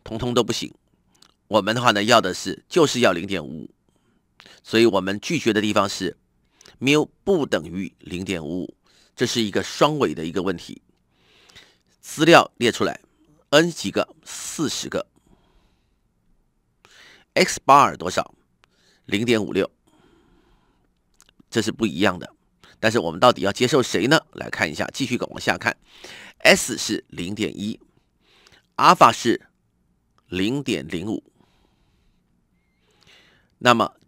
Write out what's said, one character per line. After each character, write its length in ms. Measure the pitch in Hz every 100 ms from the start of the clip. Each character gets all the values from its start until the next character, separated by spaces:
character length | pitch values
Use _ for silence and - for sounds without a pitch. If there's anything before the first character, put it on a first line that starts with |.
通 160 | - 110
通 160 | 123
都 100 | 120
不 80 | 113
行。 220 | - - - _ _ _ _ _ _ -
我 140 | 107
们 120 | 98
的 60 | 117
话 100 | 123
呢， 120 | 104
要 160 | 104 117
的 140 | 92
是， 300 | 90 - 82 -
就 180 | 180 147
是 140 | 127
要 120 | 117
零 140 | 87 95
点 160 | 95
五 200 | 71 78
五， 80 | 52 _ _ _ _ _ _ _ - -
所 160 | - 113
以 60 |
我 160 | 117 95
们 180 | 92 101
拒 200 | - -
绝 160 | -
的 80 | 107
地 100 | 107
方 160 | 104 101
是 300 | - 92 - _ _ _ _ - _
mu 300 | 127 147 147 _
不 220 | - 190 131
等 180 | 95
于 300 | 80 87 95 -
零 260 | - 90 95
点 180 | 90
五 200 | 76 90
五， 120 | 69 - _ _ _ -
这 80 |
是 160 | 123 120
一 100 | 110
个 120 | 98
双 360 | 95 - 147 151
维 160 | 107
的 120 | 76 80
一 40 |
个 120 | 85
问 120 | 92
题。 280 | 87 - - _ _ _ _ _ _ _ - - _ _ _
资 240 | - - 156
料 260 | 160 101 -
列 120 | 117
出 140 | -
来， 160 | 95 - _ _ _ _ _
n 220 | 143 170
几 200 | 160 98
个？ 240 | 104 - _
四 460 | - - - - 143
十 220 | - -
个。 160 | 90 - _ _ _ _ _ _ _ _ _ _ _ _ _ _ _ _ _ _ - - - _
X 260 | - 185 -
bar 320 | - 143 120 73
多 140 | 82
少？ 240 | - - _ _ _ _ _ _ _ -
零 160 | 101 117
点 180 | 113
五 80 | 95
六， 180 | 90 92 _ _ _ _ _ _ _ _ _ _ _ _ _ _ _ _ _ _
这 100 | 120
是 100 | 110
不 160 | - 113
一 120 | 73
样 200 | 101 90
的。 160 | - _ _ _ _ _
但 100 | 110
是 80 | 110
我 120 | 85
们 100 | 82
到 100 | 127
底 120 | 87
要 100 | 92
接 160 | 101 123
受 140 | 151
谁 240 | 117 92 107
呢？ 120 | 156 -
来 160 | - 60
看 220 | - 87
一 40 |
下， 140 | 76 98
继 100 | -
续 140 | 135 123
往 200 | - -
下 200 | - 117
看。 180 | 113 - _ - - - - -
S 400 | - 190 - 107
是 260 | - 107 -
零 260 | - 87
点 180 | 104 95
一， 240 | - 101 - _ _ _ _ _ _ _ _ _ -
阿 120 | 147
尔 60 |
法 180 | 180 120
是 360 | - 120 104 - _ _ _ _ _ _ _ _
零 340 | 90 98 139
点 260 | 131 95 69
零 180 | 87 98
五。 160 | 101 - _ _ _ _ _ _ _ _ _ _ _ _ _ _ _ _ _ _ _ _ _ _ _
那 160 | 123
么 200 | 117 104 -